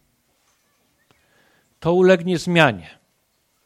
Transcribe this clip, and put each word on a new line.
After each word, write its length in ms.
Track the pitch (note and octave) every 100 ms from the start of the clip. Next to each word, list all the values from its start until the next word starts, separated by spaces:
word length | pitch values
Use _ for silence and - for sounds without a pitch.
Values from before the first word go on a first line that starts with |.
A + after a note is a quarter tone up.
| _ _ _ _ _ _ _ _ _ _ _ _ _ _ _ _ _ _
To 140 | D#3+
ulegnie 440 | F3+ F#3 F3+ F3 E3+
zmianie. 600 | F3+ E3+ D3 G2 D#2+ - _ _ _ _ _ _